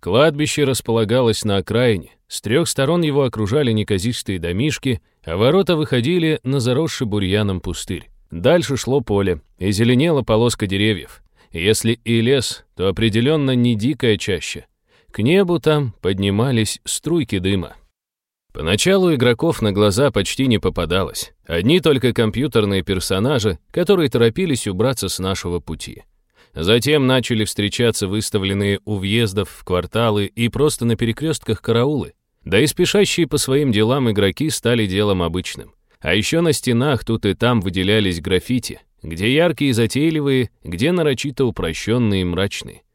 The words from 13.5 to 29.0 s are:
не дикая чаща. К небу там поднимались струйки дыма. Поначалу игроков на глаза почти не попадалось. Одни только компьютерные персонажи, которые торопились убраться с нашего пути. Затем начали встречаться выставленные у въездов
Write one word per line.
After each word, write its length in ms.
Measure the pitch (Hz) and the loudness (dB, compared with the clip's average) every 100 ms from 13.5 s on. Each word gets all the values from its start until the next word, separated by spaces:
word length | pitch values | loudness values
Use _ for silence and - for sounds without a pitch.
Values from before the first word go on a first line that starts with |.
не 200 | 127 120 | 2 2
дикая 440 | 113 113 143 120 104 | 2 -2 0 0 0
чаща. 480 | - 90 - - - _ _ _ _ | 0 -4 -6 -12 -16 _ _ _ _
К 100 | - | -2
небу 380 | 107 185 190 170 | 2 2 2 0
там 360 | - 151 139 - | 2 0 0 -4
поднимались 800 | 90 95 98 101 127 120 107 - | -4 0 0 2 2 0 -2 -4
струйки 540 | - - - 170 135 98 | -8 -8 -2 -2 -2 -2
дыма. 380 | 90 98 82 - _ _ _ _ _ _ _ | -2 -2 -4 -14 _ _ _ _ _ _ _
Поначалу 640 | - 76 104 175 196 185 | -8 -2 0 2 2 2
игроков 480 | 147 - - 165 - | 4 2 2 0 0
на 100 | 107 | 0
глаза 380 | 98 104 95 139 | 2 2 4 2
почти 360 | 107 98 - 135 | 2 -4 -2 0
не 120 | 107 | 2
попадалось. 720 | 92 82 82 92 85 - - _ _ | 0 -2 -2 0 -2 -6 -12 _ _
Одни 340 | 82 98 175 | -2 2 4
только 320 | 156 135 123 | 4 2 2
компьютерные 680 | 113 113 104 143 117 104 98 | 0 0 0 -2 0 2 0
персонажи, 760 | 90 95 - 95 117 143 104 85 _ | -2 -4 -2 -2 0 0 0 -4 _
которые 400 | - 170 196 147 | -4 2 2 2
торопились 560 | 123 117 113 185 131 - | 4 2 2 -2 -2 -4
убраться 420 | 92 117 127 95 | 0 0 0 -6
с 100 | - | -4
нашего 420 | 95 95 90 87 | -4 -4 -4 -6
пути. 440 | - 78 - - - _ _ _ _ | -6 -12 -12 -16 -20 _ _ _ _
Затем 520 | - 82 117 135 151 131 | -6 2 2 4 2 4
начали 380 | 131 120 113 | 2 2 -2
встречаться 640 | 104 - 104 - 120 110 98 | -2 -2 -2 0 0 0 -2
выставленные 720 | 104 - 107 98 98 101 101 | -4 -2 -2 0 0 0 -2
у 120 | - | -4
въездов 520 | 104 | -4